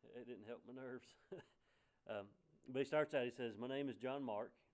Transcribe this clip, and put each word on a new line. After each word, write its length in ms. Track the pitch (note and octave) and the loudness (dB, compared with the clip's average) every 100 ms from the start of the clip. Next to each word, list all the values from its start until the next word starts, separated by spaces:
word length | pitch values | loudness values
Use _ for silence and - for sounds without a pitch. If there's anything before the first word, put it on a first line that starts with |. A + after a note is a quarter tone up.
| - | -12
It 160 | A#2+ B2 | -10 -8
didn't 160 | A2+ G#2+ | -8 -6
help 160 | A#2+ - | -8 -8
my 80 | B2+ | -8
nerves. 320 | C3 B2+ - - _ | -6 -6 -8 -20 _
<laughs> 80 | F#3 - _ _ _ _ _ - | -12 -12 _ _ _ _ _ -4
Um, 240 | G#2+ G2+ - _ - - | -4 -4 -14 _ -20 -2
but 100 | B2+ | 2
he 60 | C3+ | 4
starts 280 | D3+ D3+ | 6 6
out, 120 | D3 B2 | 4 4
he 60 | |
says, 260 | A#2 A#2+ G#2 | 2 -2 0
"My 100 | B2 | -2
name 220 | C3+ C#3+ | 0 0
is 80 | A#2+ | 0
John 240 | B2+ C#3 | -2 0
Mark 300 | C3 G#2 A#2+ - _ | 0 -2 -2 -8 _